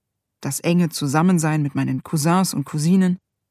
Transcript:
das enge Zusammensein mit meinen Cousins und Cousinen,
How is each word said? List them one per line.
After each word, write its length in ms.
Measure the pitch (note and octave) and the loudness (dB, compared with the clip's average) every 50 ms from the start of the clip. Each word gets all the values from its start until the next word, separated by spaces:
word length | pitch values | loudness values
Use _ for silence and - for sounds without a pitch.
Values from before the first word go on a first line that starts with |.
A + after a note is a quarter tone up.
| _ _ _ _ _ _ _ - | _ _ _ _ _ _ _ -10
das 200 | - C#3 C#3 - | -8 -8 -6 -4
enge 300 | - E3 F3 F3 F3 D#3 | -2 0 2 2 2 0
Zusammensein 720 | - - D3 C#3 C3 D#3 E3 F#3 F#3 E3 D#3 D#3 D#3 D3+ | -2 -4 -4 0 0 2 2 2 2 2 2 0 0 0
mit 120 | C#3+ C#3+ - | -2 -2 -2
meinen 280 | C3+ C3+ C3 C3 C3 | -2 -2 -2 -4 -6
Cousins 500 | - - - D#3 C#3 E3+ F3 F#3+ F#3+ - | -6 -4 -4 0 0 2 2 2 2 0
und 120 | - - C#3 | -2 -6 -6
Cousinen, 540 | - - D3+ D3 E3+ F#3+ F#3+ F#3 F3+ F3+ - _ _ _ _ _ _ | -4 -4 -2 0 2 4 4 2 2 0 -4 _ _ _ _ _ _